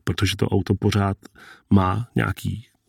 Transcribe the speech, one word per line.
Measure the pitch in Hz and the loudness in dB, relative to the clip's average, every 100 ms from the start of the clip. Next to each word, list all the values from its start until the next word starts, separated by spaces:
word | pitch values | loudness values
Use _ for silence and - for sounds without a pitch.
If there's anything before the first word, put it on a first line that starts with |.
Protože | - 87 98 98 | -6 -2 -2 0
to | - | 0
auto | 101 - | 0 0
pořád | 95 104 101 98 98 - - - - - | 0 2 2 0 -2 -10 -20 -20 -12 2
má | 98 92 101 120 120 | 4 4 0 -4 -2
nějaký | 107 - 98 98 - _ | -2 -2 -6 -8 -10 _